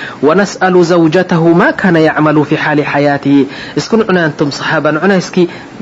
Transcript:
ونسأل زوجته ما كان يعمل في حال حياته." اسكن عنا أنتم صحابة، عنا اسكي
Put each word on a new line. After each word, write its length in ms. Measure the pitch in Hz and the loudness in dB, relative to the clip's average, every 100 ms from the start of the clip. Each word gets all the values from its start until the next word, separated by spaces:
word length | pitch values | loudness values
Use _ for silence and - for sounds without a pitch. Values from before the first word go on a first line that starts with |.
| - - | -14 -2
ونسأل 640 | 139 170 196 - 185 180 | 0 2 0 0 2 2
زوجته 680 | 170 175 165 180 180 170 165 | 2 2 2 2 0 2 2
ما 180 | 170 247 | 4 2
كان 260 | - 190 165 | 0 0 2
يعمل 480 | 156 139 156 151 | 2 2 0 2
في 120 | 143 151 | 0 -2
حال 300 | 156 147 143 | -2 -2 -2
حياته." 600 | 143 143 143 139 143 131 - - - | 0 0 0 2 2 2 -4 -10 -8
اسكن 260 | - 226 220 | -2 -2 0
عنا 180 | 185 160 | 0 0
أنتم 240 | - 147 | -2 -4
صحابة، 500 | - - 156 147 151 | -4 -4 -2 -2 0
عنا 160 | 185 185 | 0 0
اسكي 320 | - 185 175 - - - | 0 0 -2 -2 -18 -14